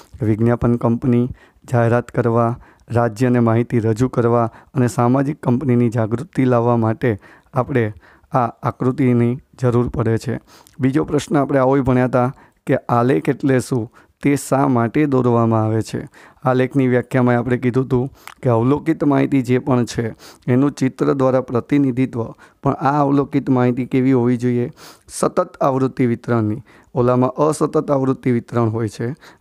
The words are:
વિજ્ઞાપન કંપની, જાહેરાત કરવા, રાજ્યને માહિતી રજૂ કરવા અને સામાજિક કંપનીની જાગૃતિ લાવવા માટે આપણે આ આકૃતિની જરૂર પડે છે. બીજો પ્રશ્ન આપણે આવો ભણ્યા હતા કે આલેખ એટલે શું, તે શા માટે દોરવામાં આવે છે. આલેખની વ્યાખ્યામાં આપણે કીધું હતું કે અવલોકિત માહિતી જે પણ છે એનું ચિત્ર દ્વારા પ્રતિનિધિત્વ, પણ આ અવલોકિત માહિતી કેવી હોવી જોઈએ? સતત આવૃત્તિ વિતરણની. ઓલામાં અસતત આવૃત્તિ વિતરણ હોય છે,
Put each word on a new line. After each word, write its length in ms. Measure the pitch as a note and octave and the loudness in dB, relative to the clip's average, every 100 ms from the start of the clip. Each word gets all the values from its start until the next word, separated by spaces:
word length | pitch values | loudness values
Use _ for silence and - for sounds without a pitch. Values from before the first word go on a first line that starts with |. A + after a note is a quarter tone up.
| - - | -20 -6
વિજ્ઞાપન 540 | A2 G#2+ A#2 A#2+ B2 A#2+ | -2 0 0 0 0 0
કંપની, 540 | A#2+ A#2+ C3 A#2+ B2 - - _ - | 0 0 0 0 0 -6 -20 _ -4
જાહેરાત 400 | B2 A#2 A#2+ - | 0 2 0 -2
કરવા, 480 | - A#2+ A2+ A#2 B2 - _ - | -2 0 2 0 -2 -12 _ -6
રાજ્યને 480 | A#2 A#2 G#2+ B2+ B2 | -2 0 0 0 2
માહિતી 400 | A#2 A2+ A#2+ B2 | 2 2 0 0
રજૂ 280 | A2 A2 B2+ | 0 0 0
કરવા 440 | B2+ A#2 A#2+ A2+ - - | 0 0 2 0 -6 -8
અને 140 | - B2 | -2 -2
સામાજિક 520 | - A#2+ C3 C#3 D3+ | 0 2 2 -2 -4
કંપનીની 460 | - B2 C3+ A#2+ A#2+ | -2 -2 0 0 0
જાગૃતિ 560 | A#2 A2 A#2 D#3 - C3 | 0 -2 -4 -6 -2 0
લાવવા 320 | A#2+ A#2 A#2+ | 2 2 2
માટે 420 | A2 A2 C3 G#2 - - _ | 0 0 -2 -2 -6 -20 _
આપણે 400 | C3+ A#2+ C3+ A2 - - _ _ | -6 -2 -2 -2 -6 -18 _ _
આ 140 | C#3 A#2+ - | -2 -2 -4
આકૃતિની 760 | B2+ - B2+ C3 B2+ A#2+ A#2+ C3 - - | -8 -4 -2 0 2 2 0 -2 -10 -6
જરૂર 280 | B2 A#2+ A#2+ | 0 0 0
પડે 280 | - A2+ A2+ | -2 -2 -2
છે. 220 | - A#2 - - _ - | -4 -8 -10 -20 _ -4
બીજો 240 | B2+ C3+ | -2 0
પ્રશ્ન 340 | D#3 D3+ - D#3 | -2 -2 -2 -2
આપણે 220 | C#3 C#3 | 0 2
આવો 160 | C3 C#3 | 2 2
ભણ્યા 300 | B2+ B2+ B2+ | 2 2 2
હતા 280 | B2 B2 - - _ - | 0 -2 -4 -16 _ -4
કે 80 | C3 | -4
આલેખ 540 | - A#2+ B2 D#3 D3+ | 0 0 2 0 0
એટલે 300 | B2+ C#3+ C3 | -2 0 0
શું, 320 | - C3 G#2+ - _ _ | 0 -4 -6 -12 _ _
તે 120 | C#3+ C#3+ | -2 -2
શા 320 | - C3+ C#3+ | 0 0 2
માટે 380 | B2 A#2 D3 D3+ | 2 0 0 0
દોરવામાં 580 | C3 B2 A#2 A#2 A2+ | 2 2 2 2 2
આવે 180 | A2 A2 | 0 -2
છે. 280 | G#2 - - - - _ | -4 -8 -12 -18 -20 _
આલેખની 440 | C3 B2+ B2+ C#3 B2+ | -2 0 0 0 2
વ્યાખ્યામાં 500 | B2 A#2 C3+ B2 A#2+ | 0 0 0 2 2
આપણે 200 | A#2+ B2 | 0 -2
કીધું 280 | B2 A#2+ B2+ | 0 -2 0
હતું 260 | B2+ C3+ - - - | -2 -4 -8 -20 -6
કે 60 | C3 | 0
અવલોકિત 540 | A#2 A#2+ C#3+ D#3 D#3+ | 2 2 0 -2 -2
માહિતી 380 | D3 C#3 C3+ C#3 | 0 2 2 0
જે 180 | A#2+ B2+ | 0 0
પણ 260 | C3+ B2+ A2+ | 0 0 0
છે 300 | - A2+ - - - - | -4 -8 -8 -18 -10 -2
એનું 240 | B2+ C#3+ | 0 0
ચિત્ર 420 | - C3 - D3 | 0 -4 -2 -2
દ્વારા 280 | C#3+ C3 C3 | 0 2 0
પ્રતિનિધિત્વ, 840 | B2+ A#2+ - C#3+ C#3 A#2+ B2+ A#2+ A2+ - - _ | 0 -4 0 0 0 0 -2 -4 -10 -12 -20 _
પણ 80 | C#3+ | -4
આ 300 | B2+ C3 D3 | -2 0 0
અવલોકિત 480 | C#3 C#3+ C3+ C#3+ A#2+ | 2 2 0 -2 0
માહિતી 360 | B2+ B2 B2 B2 | 2 2 0 -2
કેવી 260 | C3+ B2+ | 0 2
હોવી 260 | C3 A#2+ B2 | 2 2 0
જોઈએ? 340 | B2 A#2+ A#2+ - - - - | 0 -2 -4 -8 -20 -20 -18
સતત 500 | - - - F3+ - | -4 -2 0 -4 -2
આવૃત્તિ 480 | D3 C3 C3 - B2+ | -2 0 -2 0 -2
વિતરણની. 580 | A#2 - A#2+ G#2+ G#2+ - - _ - | -2 -2 -2 0 -4 -10 -20 _ -2
ઓલામાં 340 | B2 B2 B2+ | 2 2 0
અસતત 600 | - D3+ D3+ D#3 D#3 D3 | 0 -2 0 -2 -2 0
આવૃત્તિ 400 | C#3 C3+ C3 B2+ | 0 0 -2 -2
વિતરણ 380 | A#2+ - A#2+ A2+ | -2 -2 -2 -2
હોય 180 | A2+ A2+ | -2 -6
છે, 280 | - A#2 D3+ - - | -6 -8 -10 -16 -10